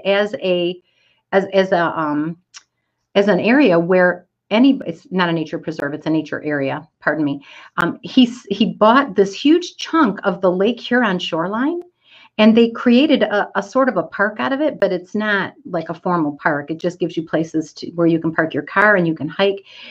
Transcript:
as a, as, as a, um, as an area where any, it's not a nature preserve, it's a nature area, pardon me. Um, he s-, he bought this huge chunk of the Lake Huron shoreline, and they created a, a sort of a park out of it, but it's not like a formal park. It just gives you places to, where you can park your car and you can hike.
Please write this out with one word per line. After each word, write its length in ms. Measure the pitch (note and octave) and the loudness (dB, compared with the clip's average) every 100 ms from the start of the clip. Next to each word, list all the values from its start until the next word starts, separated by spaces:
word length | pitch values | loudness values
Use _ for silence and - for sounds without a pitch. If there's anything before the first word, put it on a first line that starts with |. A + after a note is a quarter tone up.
as 300 | F#3+ G3 G#3 | 0 0 0
a, 460 | - F#3 F3+ F3 F3+ _ _ _ _ _ | -4 -2 -2 -2 -6 _ _ _ _ _
as, 140 | G3 F#3+ | -2 0
as 200 | F#3+ F#3 | 0 2
a, 260 | F#3 E3+ - | 0 0 -2
um, 400 | D3+ D3 D#3 E3+ _ - _ _ _ _ _ G3 | -4 -4 -6 -8 _ -20 _ _ _ _ _ 0
as 120 | G#3 | 2
an 120 | F#3 | 2
area 380 | G3+ C4+ C4 E3+ | 2 4 4 4
where 480 | E3+ F#3 F3+ F3+ - _ - | 2 4 2 0 -8 _ -2
any, 300 | G#3 C4+ F#3 - | 2 4 2 -2
it's 240 | E3 - | -12 -6
not 180 | F3+ E3+ | -2 0
a 40 | |
nature 260 | E3 D#3 E3 | -2 -4 -8
preserve, 360 | - D#3+ C#3+ | -8 -6 -6
it's 120 | D3 D#3 | -6 -2
a 40 | |
nature 320 | D#3+ D3 - | -2 -2 -8
area, 440 | D3+ D3 C3+ C3+ - _ | -4 -2 -2 -4 -10 _
pardon 240 | - D3+ | -4 -2
me. 200 | D3 C#3 - - - - | -2 -4 -10 -20 -12 -4
Um, 200 | E3+ - | -4 -4
he 260 | F3 - A#3+ | 0 4 4
s-, 180 | - - | 2 -6
he 240 | G3+ G3 | -2 -2
bought 420 | - G#3+ B3+ C#4 F#3 | 2 4 4 2 0
this 180 | F#3+ | 0
huge 420 | - C#4 E4+ F4 - | 0 2 2 0 -12
chunk 440 | - E4 B3+ G3 | -4 0 0 0
of 180 | G3+ F3+ | -4 -2
the 120 | F#3+ | 0
Lake 260 | F3+ G3+ A#3+ | 0 0 -2
Huron 400 | - A#3+ A#3 F3+ | -2 0 0 -2
shoreline, 600 | - E3 F3 A3 C#4 F4 - _ _ - - - | -4 -6 -4 -4 -4 -4 -10 _ _ -20 -8 2
and 200 | G#3+ A3 | 6 6
they 140 | A#3 | 4
created 520 | A3+ B3 A#3+ D4+ B3+ | 2 2 4 4 2
a, 280 | G3+ G3+ - G3 | 2 0 -2 -4
a 60 | |
sort 260 | G3 C4 C4 | -4 0 0
of 80 | F#3 | 0
a 60 | |
park 380 | E3 - G#3 G#3+ | -4 -2 -2 -2
out 120 | B3+ | -4
of 80 | C4+ | -2
it, 200 | D4+ - | -2 0
but 120 | F#3+ | -2
it's 220 | F3+ F3+ | -2 -6
not 400 | G#3 G#3+ G3+ E3 - | -4 -2 -2 -2 -10
like 240 | - F3 E3 | -8 -6 -6
a 60 | |
formal 420 | E3 F#3 F3 D3 C#3+ | -6 -4 -2 -2 -2
park. 280 | E3+ C#3+ C#3+ | -2 -2 -4
It 80 | D#3+ | -6
just 200 | F3 E3+ | -6 -4
gives 180 | E3 E3+ | -4 -4
you 60 | |
places 500 | D#3+ D#3 D#3+ D#3+ D#3 | -4 -4 -2 -4 -6
to, 160 | - - | -10 -10
where 160 | E3+ E3+ | 0 2
you 100 | E3 | 2
can 140 | E3 | 0
park 200 | E3 D#3+ | -2 -2
your 120 | - | -4
car 320 | D3 G3 G#3 G3+ | -4 0 2 2
and 100 | E3+ | 0
you 80 | |
can 140 | D#3+ D#3 | -2 -6
hike. 360 | D#3+ G3+ G3 - - - | -2 0 -2 -8 -20 -20